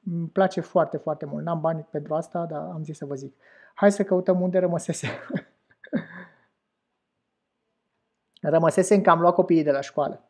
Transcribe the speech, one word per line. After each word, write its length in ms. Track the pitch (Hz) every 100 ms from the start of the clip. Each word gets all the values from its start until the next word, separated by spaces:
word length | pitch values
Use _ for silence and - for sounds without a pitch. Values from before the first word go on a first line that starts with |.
| -
Îmi 160 | 170 165
place 340 | - 190 180
foarte, 360 | 160 180 160 151
foarte 280 | - 151 147
mult. 180 | 151
N-am 160 | 160 165
bani 280 | 160 160 151
pentru 240 | 151 147
asta, 320 | 156 165 175 170
dar 140 | 151
am 240 | 160 165
zis 140 | 151 151
să 80 | 139
vă 100 | 139
zic. 200 | 135 _ _ _ _
Hai 180 | - 202
să 120 | 202
căutăm 380 | 196 185 180 180
unde 180 | 185 185
rămăsese. 480 | 180 170 - 160 123
<laughs> 100 | - - - - _ _ _ - 220 - 180 180 _ _ _ _ _ _ _ _ _ _ _ _ _ _ _ _ _ _ _ _ _
Rămăsese 540 | 151 160 165 175 185 202
încă 140 | 196
am 100 | 165
luat 140 | 175
copiii 300 | 175 180 165
de 80 | 147
la 100 | 135
școală. 420 | 135 - 139 -